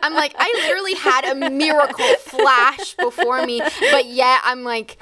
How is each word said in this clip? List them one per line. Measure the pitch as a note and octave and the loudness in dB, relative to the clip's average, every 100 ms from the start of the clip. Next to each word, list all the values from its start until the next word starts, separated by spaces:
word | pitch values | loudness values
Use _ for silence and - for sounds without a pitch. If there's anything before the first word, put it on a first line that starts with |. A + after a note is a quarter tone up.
I'm | D4 | -2
like, | D#4+ - - | -2 -2 -2
I | G4 A#4 | -2 -2
literally | D#4+ F4+ G4 | -2 -2 -2
had | F#4+ - B3+ | -4 0 0
a | C4+ C4+ C#4 | 0 -4 -4
miracle | C4+ D#4 D4+ C#4+ - B4 - | -2 0 2 2 0 0 0
flash | - C4 C#4 B3+ A#3+ C#4+ F4 | 0 0 4 6 4 0 -8
before | - F4 A#3+ B3 B3+ | -4 -4 0 -2 0
me, | B3+ A#3+ G3+ - A4+ | -2 -2 -4 -2 2
but | D5 B3 | 2 0
yet | B3 B3+ C4 | 0 2 4
I'm | - B3+ | 2 -4
like | B3 A#3 A3 - | -4 -6 -8 -14